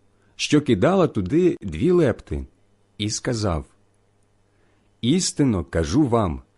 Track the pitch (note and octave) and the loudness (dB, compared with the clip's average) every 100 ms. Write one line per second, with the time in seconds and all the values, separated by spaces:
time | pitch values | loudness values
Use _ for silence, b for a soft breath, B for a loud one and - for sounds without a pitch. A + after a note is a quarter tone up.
0 | _ _ _ - - D3+ C#3+ G#2 B2+ F#3+ | _ _ _ -10 0 2 2 2 2 2
1 | D#3 - F2+ D3+ F3+ - G2+ D#2 C#3+ F3 | 2 0 -2 2 2 0 -6 -2 2 2
2 | C#3+ G2 - D2 C2+ _ _ _ _ - | 2 0 -6 -10 -10 _ _ _ _ -8
3 | G#2 - - A#2 G#2 D#2+ C#2 _ _ _ | -6 -6 -4 -4 -2 -4 -6 _ _ _
4 | _ _ _ _ _ _ _ _ _ _ | _ _ _ _ _ _ _ _ _ _
5 | A2+ F3 B2+ - C#3 G2+ D#2+ E2+ D#2 G#2+ | 0 0 0 0 0 0 -2 -2 0 0
6 | C#3+ A#2 G2 C#2 - | 2 2 0 -4 -12